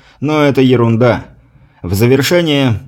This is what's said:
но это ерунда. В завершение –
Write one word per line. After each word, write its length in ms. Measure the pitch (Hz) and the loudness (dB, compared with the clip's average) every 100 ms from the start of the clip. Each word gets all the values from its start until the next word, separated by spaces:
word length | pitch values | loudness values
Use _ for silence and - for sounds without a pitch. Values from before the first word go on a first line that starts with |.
| _ _ | _ _
но 220 | 139 151 | -4 0
это 200 | 147 135 | 0 2
ерунда. 640 | 131 123 117 113 123 101 - - _ _ _ _ | 2 2 0 0 0 -2 -6 -20 _ _ _ _
В 100 | 85 | -6
завершение – 840 | 95 120 135 135 175 165 143 135 101 | -2 2 0 0 0 0 0 0 -4